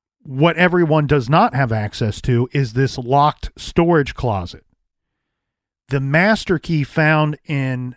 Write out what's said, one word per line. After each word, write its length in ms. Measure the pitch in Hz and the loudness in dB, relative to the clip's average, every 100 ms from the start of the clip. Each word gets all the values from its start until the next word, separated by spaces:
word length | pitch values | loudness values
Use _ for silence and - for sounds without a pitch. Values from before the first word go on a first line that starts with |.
| _ _ | _ _
What 360 | - 131 165 160 | -12 0 0 4
everyone 480 | 175 180 165 156 147 | 2 2 2 2 2
does 240 | 151 117 | 0 2
not 240 | 160 226 | 2 2
have 180 | 127 131 | 0 -2
access 480 | 110 104 - 110 - | -2 -4 -4 -4 -4
to 280 | - 120 123 | -2 0 0
is 220 | 143 131 | -2 -4
this 240 | 117 135 - | -2 -2 -4
locked 520 | 120 139 147 - - - | -2 2 2 0 -12 -12
storage 580 | - - 170 170 135 | -6 0 2 2 0
closet. 520 | - 123 98 92 - _ _ _ _ _ _ _ _ _ _ _ _ _ | -4 -4 -4 -6 -14 _ _ _ _ _ _ _ _ _ _ _ _ _
The 120 | 139 | -4
master 580 | 135 151 196 220 - 160 | 0 2 2 2 0 -2
key 260 | - 160 | 0 -2
found 540 | 139 - 156 156 151 151 - | -2 0 2 4 2 -2 -6
in 500 | 143 131 127 127 | -4 -2 -4 -8